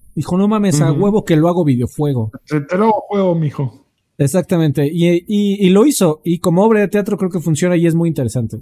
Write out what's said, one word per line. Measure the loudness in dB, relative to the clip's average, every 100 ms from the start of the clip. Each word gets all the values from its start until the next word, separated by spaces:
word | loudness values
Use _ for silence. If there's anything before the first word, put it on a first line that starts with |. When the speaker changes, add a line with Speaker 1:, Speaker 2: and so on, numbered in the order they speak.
| -14
Speaker 1:
Dijo, | -8 -4 0
"No | 0
mames, | 0 0 0
a | 0
Speaker 2:
Ujú. | 0
Speaker 1:
huevo | 0 0
que | 0 2
lo | 2
hago | 2
videojuego". | 0 0 -2 -4 -2 -2 -6 -10 -6
Speaker 2:
Te, | -6
te | -4 0
lo |
hago | 0 0 -2
juego, | -2 0
mijo. | 0 -2 -4 -8 -8 _ _ _ -4
Speaker 1:
Exactamente. | -2 0 0 0 0 0 -2
Y, | 2 2
y, | 2 0
y | 0 0 2 4
lo | 4
hizo. | 4 2 0 0
Y | -2 -2
como | 0 2
obra | 2 2
de | 0
teatro | -2 -2 -2
creo | -4
que | -4
funciona | -2 -2 0 2
y | 2
es | 0
muy | 0
interesante. | -2 -4 -4 -6 -8